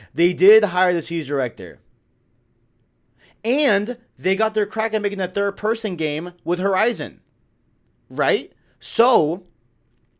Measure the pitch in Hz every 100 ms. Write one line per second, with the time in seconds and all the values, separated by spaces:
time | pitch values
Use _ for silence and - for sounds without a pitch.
0 | - 143 175 143 185 220 196 180 185 170
1 | - 170 135 143 123 - 87 71 _ _
2 | _ _ _ _ _ _ _ _ _ _
3 | _ _ _ _ 226 285 277 196 208 240
4 | _ - 170 190 220 214 208 220 220 214
5 | 208 196 185 202 202 196 214 220 208 165
6 | 156 147 180 175 165 175 196 190 226 160
7 | 110 - _ _ _ _ _ _ _ _
8 | _ 131 139 214 294 _ _ _ - -
9 | 240 226 151 190 - _ _ _ _ _
10 | _